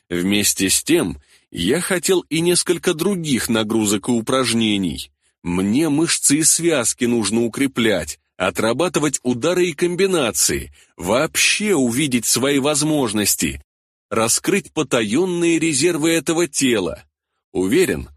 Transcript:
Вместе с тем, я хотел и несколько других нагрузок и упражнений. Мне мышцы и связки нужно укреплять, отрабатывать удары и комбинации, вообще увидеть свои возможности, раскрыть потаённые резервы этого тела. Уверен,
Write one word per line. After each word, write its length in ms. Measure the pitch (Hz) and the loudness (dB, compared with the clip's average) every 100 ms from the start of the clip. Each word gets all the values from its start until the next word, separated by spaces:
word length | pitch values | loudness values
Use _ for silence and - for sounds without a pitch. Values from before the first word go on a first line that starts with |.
| _ | _
Вместе 600 | 87 92 104 101 - 95 | -4 0 0 0 0 0
с 140 | - | 0
тем, 380 | - 170 104 71 _ _ _ | 2 0 0 -6 _ _ _
я 280 | - 85 151 | -6 -2 0
хотел 400 | 175 180 - 185 | 0 -2 0 0
и 180 | - 156 | 0 0
несколько 540 | 170 175 - 170 - | 2 0 0 0 0
других 540 | 165 190 196 156 120 - | 0 -2 -2 -2 -2 0
нагрузок 600 | 113 107 110 107 104 - | -2 0 0 0 0 0
и 40 | |
упражнений. 1000 | 120 110 131 123 117 113 101 92 71 - _ _ _ | -2 0 -2 0 0 0 0 -2 -6 -12 _ _ _
Мне 440 | 87 87 98 117 165 | -6 -2 0 2 2
мышцы 500 | 143 165 - - 143 | 0 0 0 0 2
и 40 | |
связки 640 | 160 - 165 151 113 - | 2 2 2 0 -2 -2
нужно 400 | 120 120 98 113 | 0 0 0 0
укреплять, 720 | 117 113 135 127 113 95 80 - _ - | 0 0 -4 0 0 0 -2 -12 _ -4
отрабатывать 840 | 92 - 107 123 175 - 147 135 | -4 0 -2 0 0 0 -2 -2
удары 460 | 123 120 143 180 180 | -2 -2 0 2 0
и 40 | |
комбинации, 1000 | 160 175 175 196 180 123 - - 92 62 - _ _ | 0 -2 0 0 2 0 0 -2 -2 -6 -16 _ _
вообще 800 | 80 113 156 - - - 208 175 | -2 0 0 0 0 0 0 2
увидеть 500 | 127 117 156 120 110 | 2 0 0 0 0
свои 320 | - 135 143 | 0 2 2
возможности, 1040 | 131 151 151 151 123 104 101 - 78 67 - _ _ _ _ | 0 0 0 0 0 0 0 0 -2 -6 -14 _ _ _ _
раскрыть 640 | 104 113 - - 196 - | -2 0 0 0 0 0
потаённые 880 | - 151 127 110 123 185 175 170 165 | -4 0 0 0 0 0 0 0 2
резервы 500 | 165 135 170 160 156 | 0 0 0 0 0
этого 380 | 165 156 165 170 | 0 0 0 0
тела. 560 | - 135 113 87 - - _ _ _ _ | 0 0 0 -2 -6 -16 _ _ _ _
Уверен, 560 | - 95 147 180 80 71 | -4 0 2 2 0 -6